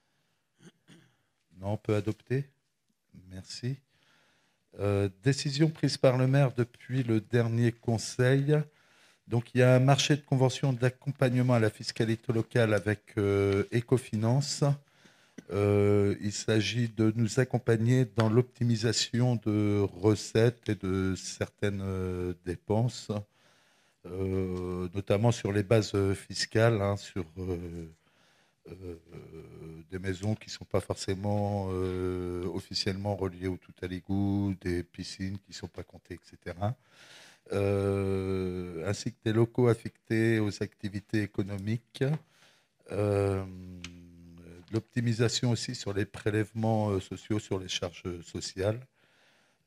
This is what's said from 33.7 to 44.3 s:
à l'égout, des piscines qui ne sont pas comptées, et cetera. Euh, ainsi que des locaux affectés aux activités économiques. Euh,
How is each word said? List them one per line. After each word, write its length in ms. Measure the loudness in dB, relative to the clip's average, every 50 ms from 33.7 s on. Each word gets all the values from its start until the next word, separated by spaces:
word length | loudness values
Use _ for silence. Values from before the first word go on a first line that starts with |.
| -14 -10
à 60 | -8
l'égout, 680 | -8 -8 -8 -4 -2 -2 0 0 0 0 0 0 -2 -2 -2
des 240 | -2 -2 -2 -2 -4
piscines 540 | _ -12 -12 -12 -12 -8 -8 -8 -8 -8 -10
qui 120 | _ -16
ne 40 | -16
sont 140 | -14 -14 -14
pas 140 | -12 -14 -16
comptées, 320 | _ -18 -20 _ -16 -16
et 40 | -16 _
cetera. 520 | -20 -20 -16 -12 -12 -6 -2 -2 -2 -2 _ _ _ _ -20 -20 -20 -20 -20 -20 -20 -20 _ _ -4 -2
Euh, 1300 | 0 2 2 2 2 2 2 2 0 0 0 0 -2 -2 -2 -2 -2 -2 -4 -4 -6 -8 -8 -8 -6 -4
ainsi 240 | -4 -4 -4 -4 -8
que 60 | -8 _ -2
des 80 | 0 2
locaux 340 | 2 2 2 2 2 4
affectés 720 | 4 4 2 -2 -16 _ _ _ -2 0 2 2 4 2 2
aux 240 | 2 0 -2 -4 -8
activités 580 | -8 _ -10 -10 -8 -8 -8 -8 -2 -2 -2
économiques. 840 | -2 -2 -4 -6 -6 -6 -6 -6 -4 -4 -4 -4 _ _ -6 -4 -2 -2 -2 -4 -8 _ _ _ _ _ _ _ _ _ _ _ _ -8
Euh, 520 | -4 -2 0 2 2 2 2 0 0 -2 -4 -8 -12 -14 -16 -16 -16 -16 -16 -16 -18 -18 -20 -20 -20 -20 -20 -20